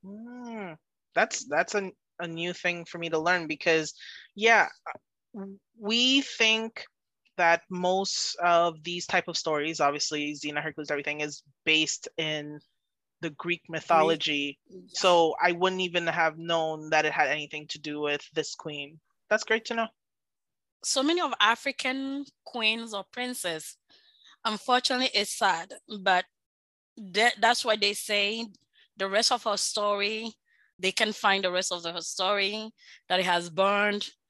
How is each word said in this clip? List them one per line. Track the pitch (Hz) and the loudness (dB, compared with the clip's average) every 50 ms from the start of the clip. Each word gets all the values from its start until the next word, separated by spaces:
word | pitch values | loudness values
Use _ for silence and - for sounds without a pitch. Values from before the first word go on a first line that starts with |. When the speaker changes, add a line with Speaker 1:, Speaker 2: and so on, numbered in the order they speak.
Speaker 1:
Mm, | - 190 202 214 226 240 247 247 247 233 226 220 202 175 156 - _ _ _ _ _ _ _ | -16 -16 -16 -14 -14 -16 -14 -14 -14 -12 -10 -10 -10 -10 -12 -16 _ _ _ _ _ _ _
that's, | 170 208 226 - - - | 0 0 0 -2 -10 -6
that's | - 143 156 180 - - | -2 0 0 0 0 -2
a, | 208 196 185 - _ _ _ _ _ | -4 -4 -4 -10 _ _ _ _ _
a | 175 | -10
new | 170 165 165 170 175 175 | -8 -6 -6 -6 -6 -6
thing | - - 180 175 170 170 | -4 -4 -4 -4 -4 -10
for | - - | -12 -10
me | 175 170 165 | -8 -6 -2
to | 160 160 | -2 0
learn | 156 170 180 180 165 | 2 2 2 2 0
because, | 151 156 147 - 170 160 160 156 151 - - - - - - - - _ | -4 -6 -2 2 4 4 4 2 0 -8 -14 -18 -18 -18 -20 -20 -20 _
yeah, | 202 208 226 233 214 175 - - - _ 170 - - _ _ _ _ _ _ _ 214 196 196 196 196 _ _ _ 226 | 2 6 6 8 8 6 4 0 -12 _ -14 -14 -14 _ _ _ _ _ _ _ -12 -12 -12 -14 -18 _ _ _ _
we | 214 202 226 233 247 254 269 277 | -4 0 2 4 4 4 4 2
think | 269 - - - 226 220 220 220 226 226 _ - - - _ _ _ _ _ _ _ _ _ | 2 -2 -2 2 2 2 4 2 0 -6 _ -14 -18 -18 _ _ _ _ _ _ _ _ _
that | - 175 165 170 165 _ _ | 2 4 4 4 4 _ _
most | 185 180 180 180 185 190 196 190 - - - - - - | -6 -2 0 2 2 2 0 -2 -4 -4 -4 -4 -4 0
of | 175 175 175 170 170 175 160 160 | 2 4 6 6 4 4 0 -4
these | 151 180 175 175 - | -10 -8 -8 -8 -6
type | - - 180 170 - | 0 0 0 0 0
of | 165 | -6
stories, | - - 165 156 147 147 156 160 151 | -4 -2 -2 -2 0 -2 -2 -2 0
obviously | 151 143 143 147 - - 156 151 147 147 | 0 0 2 0 -4 -4 -2 -4 -4 -4
Xena, | 151 143 - 147 147 147 | -6 -6 -8 -6 -4 -4
Hercules, | 147 156 147 - 151 135 | -6 -6 -8 -8 -6 -4
everything | 151 143 143 151 151 151 | -4 -4 -4 -6 -4 -4
is | 151 151 143 - _ _ _ _ _ | -6 -6 -6 -12 _ _ _ _ _
based | 165 156 156 156 151 - - - - _ | 2 4 4 2 0 -2 -8 -8 -12 _
in | - 160 156 156 151 147 147 151 147 _ _ _ _ _ _ _ _ _ _ _ _ | -6 -4 -4 -4 -6 -6 -8 -14 -16 _ _ _ _ _ _ _ _ _ _ _ _
the | - 165 | -10 -10
Greek | 147 _ - 170 175 170 _ - | -8 _ -4 -4 -4 -6 _ -8
mythology. | 165 160 - - 165 160 156 160 165 151 - 156 151 143 143 143 135 _ _ | -8 -8 0 4 6 6 6 6 4 2 0 -2 0 0 -2 -4 -6 _ _
Speaker 2:
Greek. | _ - - - | _ -20 -20 -20
Yeah. | - - - | -10 -6 2
Speaker 1:
So | - 190 175 170 170 160 - - | 4 6 6 6 6 4 2 2
I | - 180 | 2 2
wouldn't | 175 170 180 185 185 185 | 2 4 2 0 2 0
even | 185 180 170 175 170 | -4 -2 -2 0 0
have | 165 156 170 165 160 160 160 | 0 0 2 0 0 0 -4
known | 165 170 170 165 160 160 156 156 156 156 | -4 -2 0 0 0 -2 -4 -6 -4 2
that | 156 156 151 | 2 2 2
it | 151 | 2
had | 147 156 151 135 | 2 2 2 2
anything | 147 151 147 143 - 151 151 156 | 2 -2 -4 -8 -10 -12 -10 -10
to | - 156 | -12 -10
do | 143 151 147 147 | -8 -8 -4 -2
with | 147 147 147 147 - - | -2 -2 -2 -2 -6 -6
this | _ 160 147 - - | _ -4 -4 -4 -8
queen. | - - 160 147 143 143 143 160 160 _ _ _ _ _ _ | -10 -10 -10 -8 -10 -10 -12 -14 -20 _ _ _ _ _ _
That's | 208 220 - | -2 -2 2
great | - 220 226 226 | 0 0 0 0
to | - 233 | -4 -4
know. | 226 226 220 _ _ _ _ _ _ _ _ _ _ _ _ _ _ _ _ _ _ | -2 -4 -4 _ _ _ _ _ _ _ _ _ _ _ _ _ _ _ _ _ _
Speaker 2:
So | - - - 269 | -6 -2 0 2
many | 262 294 339 349 | 2 2 2 2
of | 349 285 240 - | 0 0 2 4
African | 208 214 233 - - 277 269 - - 262 262 269 269 269 269 277 285 - _ _ _ | 4 4 4 2 -2 -8 -6 -4 -4 -4 -4 -2 -4 -6 -6 -6 -8 -10 _ _ _
queens | - - 247 220 214 220 226 226 233 214 | -12 -6 0 0 0 0 0 -6 -8 -8
or | 202 190 _ | -10 -10 _
princes, | - - 247 247 247 - - 180 165 156 156 - - _ _ _ _ _ _ _ _ _ _ - - _ | -8 -8 -6 -6 -6 -6 -6 -6 -6 -6 -8 -12 -18 _ _ _ _ _ _ _ _ _ _ -20 -20 _
unfortunately, | _ 226 214 202 - - 247 247 247 - 262 247 262 247 | _ -4 -4 -2 0 2 2 2 4 0 0 0 -2 0
it's | - 208 208 - - | 0 0 -2 -2 -2
sad, | - 226 196 175 165 165 - - - _ - 220 208 | 0 2 2 2 0 -4 -10 -14 -18 _ -14 -12 -2
but | 185 196 185 180 185 _ _ _ _ _ _ _ _ _ _ _ _ _ _ | 2 4 4 4 2 _ _ _ _ _ _ _ _ _ _ _ _ _ _
that, | - 214 190 175 208 220 240 233 208 | -18 -16 -6 0 2 2 2 4 4
that's | 214 226 240 - | 4 4 4 4
why | - 240 214 | 2 0 2
they | 214 202 202 | 2 2 0
say | 202 - - - 214 202 202 202 220 226 233 214 190 _ _ _ _ _ _ _ _ | 0 -2 -4 -2 0 0 2 0 -2 -4 -8 -10 -14 _ _ _ _ _ _ _ _
the | - 190 | -6 -4
rest | 196 190 208 233 - | 0 2 2 4 4
of | 262 233 - | 2 2 0
her | 226 202 190 | -2 0 0
story, | - - - 214 208 208 202 202 202 202 220 220 226 226 - _ _ _ _ _ _ _ _ _ | -2 -2 -2 0 0 0 0 0 0 -2 -2 -4 -6 -10 -12 _ _ _ _ _ _ _ _ _
they | 180 190 | -2 -2
can | - - 226 214 | 2 2 0 0
find | 208 - - 208 196 196 196 | 0 0 2 2 2 4 2
the | 185 | 0
rest | 175 180 185 - | 0 0 -2 -2
of | 180 175 170 | -4 -4 -6
her | 165 170 180 | -8 -8 -8
story | - - - - 185 185 208 202 196 196 208 220 220 220 _ _ _ - - - _ _ | -8 -8 -4 -2 0 0 2 2 0 -2 -2 -6 -10 -12 _ _ _ -20 -20 -20 _ _
that | 185 180 | 0 0
it | 185 | 2
has | 185 175 175 175 175 | 2 2 0 0 -4
burned | 160 160 190 196 202 202 208 208 202 208 202 - - _ _ | 0 2 2 4 4 2 2 2 0 -2 -6 -8 -12 _ _